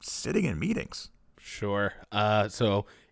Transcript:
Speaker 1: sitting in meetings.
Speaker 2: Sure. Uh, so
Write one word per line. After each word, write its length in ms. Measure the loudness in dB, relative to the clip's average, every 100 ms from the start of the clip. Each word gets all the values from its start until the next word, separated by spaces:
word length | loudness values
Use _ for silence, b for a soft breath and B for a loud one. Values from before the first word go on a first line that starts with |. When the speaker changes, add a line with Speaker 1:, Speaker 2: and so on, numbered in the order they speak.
Speaker 1:
sitting 440 | -8 -6 -2 0 0
in 120 | 0
meetings. 520 | -2 -2 -4 -10 -14 -18 _ -20
Speaker 2:
Sure. 540 | -16 -6 -2 0 0 -2 -6
Uh, 380 | 0 4 4 2
so 380 | 2 2 2 0 b b